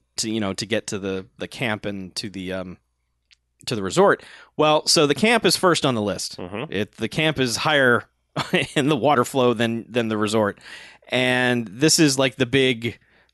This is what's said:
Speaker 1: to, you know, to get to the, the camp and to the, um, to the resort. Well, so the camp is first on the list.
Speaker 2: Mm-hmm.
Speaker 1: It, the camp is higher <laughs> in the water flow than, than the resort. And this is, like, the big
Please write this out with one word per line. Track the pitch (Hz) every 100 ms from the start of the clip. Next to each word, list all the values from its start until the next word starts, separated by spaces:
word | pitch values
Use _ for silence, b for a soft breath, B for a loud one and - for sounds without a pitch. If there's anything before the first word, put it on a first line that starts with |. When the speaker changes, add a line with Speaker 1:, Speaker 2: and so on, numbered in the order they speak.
| _ -
Speaker 1:
to, | 117
you | 110
know, | 101
to | 95 101
get | 107 -
to | 104
the, | 98 95 92 _
the | 92
camp | - 127 107 104
and | 101 92 -
to | 110
the, | 95 92
um, | 92 92 90 _ _ _ _ _ _ _ _ -
to |
the | 113
resort. | 95 151 196 139 B B B -
Well, | 151 151 -
so | - 147
the |
camp | 143 220 233 202
is | -
first | 185 156 147
on |
the | 120
list. | 104 90 - -
Speaker 2:
Mm-hmm. | 92 101 151
Speaker 1:
It, | 92 104 -
the | 113
camp | - 156 143
is | 131 110
higher | 156 151 127 117 - _ _ -
<laughs> | - 180 143
in | - 139
the | 151
water | 127 139
flow | 123 139 123
than, | 113 117 113 -
than | 120 113
the | 110
resort. | 107 110 104 - B B B B -
And | 123 127 127 127 123 113
this | 101 156 -
is, | 156 127
like, | 135 -
the | 123
big | 139 131 117 117 - b b b